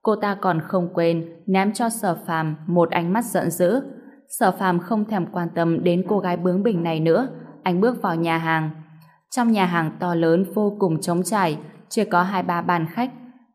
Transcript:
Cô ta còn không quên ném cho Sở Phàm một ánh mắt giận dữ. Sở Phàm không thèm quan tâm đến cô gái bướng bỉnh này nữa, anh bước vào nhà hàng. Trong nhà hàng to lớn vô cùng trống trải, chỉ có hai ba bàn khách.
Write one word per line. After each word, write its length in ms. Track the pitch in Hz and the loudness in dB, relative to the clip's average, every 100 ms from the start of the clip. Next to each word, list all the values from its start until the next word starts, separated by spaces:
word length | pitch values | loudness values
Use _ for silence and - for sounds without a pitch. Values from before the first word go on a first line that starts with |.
Cô 140 | - 208 | 0 0
ta 200 | 208 196 | -2 0
còn 260 | 190 160 | 0 0
không 280 | - 190 175 | 0 -2 0
quên 500 | 170 170 165 160 - - | 0 2 0 -4 -10 0
ném 260 | 190 196 | 2 2
cho 160 | 208 233 | 0 -4
Sở 280 | 226 202 165 - | -2 -2 -4 -2
Phàm 300 | 160 160 151 - | -2 -2 -4 0
một 220 | 175 165 | 2 2
ánh 240 | - 170 | 2 0
mắt 120 | 214 214 | -2 0
giận 260 | 180 165 | -2 -2
dữ. 300 | 160 180 247 - - - - _ - | 2 2 2 -4 -16 -20 -20 _ 0
Sở 120 | 208 | 0
Phàm 280 | 185 190 175 | 2 0 0
không 260 | - 220 214 | 0 -2 0
thèm 200 | 208 165 | -2 -2
quan 160 | 180 165 165 | -4 -4 0
tâm 280 | 170 165 | 0 2
đến 220 | 175 175 185 | 2 2 2
cô 120 | 208 | 0
gái 180 | 180 175 | 0 0
bướng 260 | 180 185 | 0 2
bỉnh 200 | 214 175 | 0 0
này 160 | 170 160 | 0 0
nữa, 280 | 160 180 262 - - - | 4 4 2 -8 -18 -6
anh 180 | 185 175 | -2 2
bước 200 | 226 240 | 2 2
vào 140 | 202 165 | -2 0
nhà 220 | 165 165 | 0 0
hàng. 320 | 165 160 156 156 - - - _ _ | 0 0 0 -6 -18 -20 -20 _ _
Trong 200 | 254 233 | 0 2
nhà 140 | 214 180 | 4 2
hàng 260 | 170 160 - | 2 -2 -4
to 160 | 180 170 | -2 2
lớn 300 | 165 170 190 | 4 4 2
vô 220 | - 208 202 | 0 -2 0
cùng 220 | 185 160 | 0 0
trống 220 | - 175 | 0 -2
trải, 360 | 185 214 175 147 - - - | 0 0 0 -2 -10 -20 -6
chỉ 160 | - 214 | -2 2
có 180 | 175 | 2
hai 200 | 185 196 | 2 -2
ba 180 | 180 175 | -2 -2
bàn 240 | 175 175 160 | 0 0 -2
khách. 220 | - 254 - - - _ | -4 -6 -6 -20 -20 _